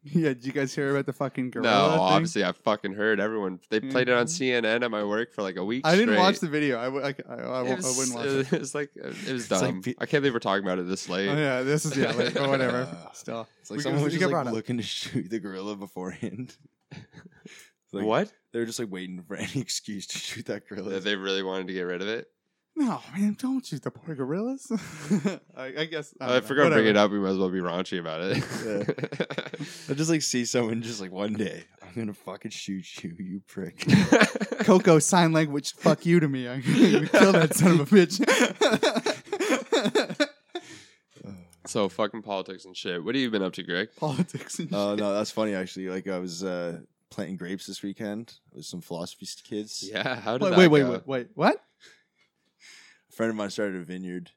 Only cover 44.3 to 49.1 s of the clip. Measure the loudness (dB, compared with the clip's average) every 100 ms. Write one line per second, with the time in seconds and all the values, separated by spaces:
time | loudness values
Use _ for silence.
44.3 | -6 -10 -10 -6 -2 -2 -2 -2 -2 -2
45.3 | -2 -2 -2 -6 -8 -8 -8 -6 -6 -6
46.3 | -8 -6 -4 -6 -10 -16 _ _ -12 -10
47.3 | -8 -8 -10 -10 -12 -12 -10 -8 -8 -12
48.3 | -20 _ -18 -14 -14 -12 -10 -10